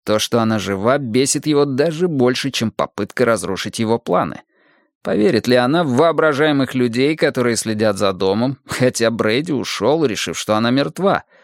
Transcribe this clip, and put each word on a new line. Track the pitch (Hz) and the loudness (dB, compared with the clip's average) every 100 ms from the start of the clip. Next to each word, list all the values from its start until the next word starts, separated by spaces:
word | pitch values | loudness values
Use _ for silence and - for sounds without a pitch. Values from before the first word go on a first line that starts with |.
то, | - 107 | -2 -2
что | - 117 | 2 0
она | 113 110 | 2 0
жива, | 95 98 110 143 | -2 -2 0 0
бесит | 127 123 139 147 151 | 0 0 0 0 0
его | 143 143 | 0 2
даже | 131 165 156 180 | 2 0 0 -2
больше, | 143 123 127 135 | 2 2 2 -2
чем | - 113 | -2 -4
попытка | - 73 - 101 - 117 | -2 -6 -4 -6 0 2
разрушить | 104 90 92 104 - | 2 -2 -6 -6 -4
его | 110 117 | 0 0
планы. | - 85 90 - - _ _ _ _ _ | 0 -2 -2 -8 -18 _ _ _ _ _
Поверит | - 196 208 117 123 | -4 2 2 2 2
ли | 123 | 2
она | 123 165 | 2 0
в | 151 120 | 0 2
воображаемых | 165 151 156 139 156 139 131 | 2 2 0 2 0 0 0
людей, | 131 123 117 139 160 | 0 0 2 0 2
которые | 156 131 123 107 | 0 0 0 -2
следят | 110 107 107 95 | -2 0 0 2
за | 98 | -2
домом, | 92 95 104 131 135 - | 0 0 0 -2 -4 -8
хотя | - 127 - 113 | 0 0 2 0
Брейди | 110 110 120 170 | 0 0 0 -2
ушел, | 127 90 - 107 160 135 | -4 -4 -2 0 2 0
решив, | 95 92 80 | -2 -6 -6
что | - 107 | -2 0
она | 117 | 2
мертва? | 131 151 - 190 151 - _ | 0 -2 -2 0 0 -4 _